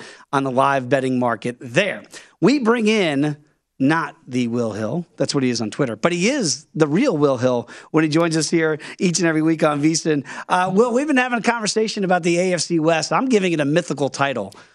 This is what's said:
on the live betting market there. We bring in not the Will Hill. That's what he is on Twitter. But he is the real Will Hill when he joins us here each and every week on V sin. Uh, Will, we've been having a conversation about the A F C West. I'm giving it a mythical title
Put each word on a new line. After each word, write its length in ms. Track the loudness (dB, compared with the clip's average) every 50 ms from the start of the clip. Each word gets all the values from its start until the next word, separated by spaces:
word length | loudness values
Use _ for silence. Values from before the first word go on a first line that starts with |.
| -8 -18 -20 -20 -10 _ -2
on 100 | -2 -2
the 80 | 0
live 380 | 0 2 2 2 2 0 0 0
betting 300 | 0 0 0 0 0 0
market 360 | 0 0 -2 -2 -4 -8 -8 -8
there. 420 | -12 -4 -2 0 0 0 -4 -8 -12 -18 -20 -20 -20 -20 _ _
We 180 | 2 2 4 4
bring 280 | 2 2 2 2 2 2
in 480 | 2 2 2 2 0 0 0 -2 -2 -6 _ _ _ _ _ _ _ -2
not 320 | 0 2 2 0 -2 -4 -8 _ _ -6
the 220 | -4 -2 -2 0
Will 240 | -2 -2 -2 -4 -4
Hill. 320 | -4 -4 -4 -4 -6 -8 -8 _
That's 180 | -4 -4 -2 0
what 80 | 0
he 80 | 0 0
is 120 | 0 -2
on 100 | -4 -6
Twitter. 240 | -4 -4 -4 -4 -2
But 160 | -2 0 0
he 160 | 0 2 0 0
is 380 | 0 0 -2 -2 -4 -6 -8 _ -2
the 100 | 0 2
real 300 | 2 2 2 2 2 2
Will 220 | 2 2 2 2 2
Hill 320 | 0 0 0 -2 -4 -8 -14 -20 -12 -2
when 120 | 0 2 2
he 60 | 2
joins 260 | 2 2 2 2 0
us 140 | 0 0 0
here 280 | 0 0 2 0 0 -4 -6 -12 -6 -2
each 220 | -2 0 0 2
and 60 | 0 2
every 140 | 2 2
week 220 | 2 2 2 2 2
on 160 | 0 2 2
V 160 | 2 0 0
sin. 300 | 0 0 0 0 -2 -2 -6 -10 -14 -6 -2
Uh, 200 | 0 0 0 2 2
Will, 160 | 2 2 4
we've 160 | 2 0 0 2
been 80 | 2
having 240 | 0 0 0 -2 -2
a 20 |
conversation 640 | 0 0 -2 0 -2 -2 0 0 -2 -2 -2 -4 0
about 200 | 0 0 2 2
the 140 | 2 2 2
A 140 | 2 0 0
F 40 | -2
C 180 | -2 -2 0 0
West. 360 | 2 2 2 0 0 0 -2
I'm 140 | -2 0 2
giving 260 | 2 2 2 2 0
it 80 | 0
a 40 | 0
mythical 440 | 0 0 0 0 -2 -4 -4 -2 -4
title 440 | -2 -2 -2 -2 -2 -4 -6 -8 -12 -18 -20 -20 _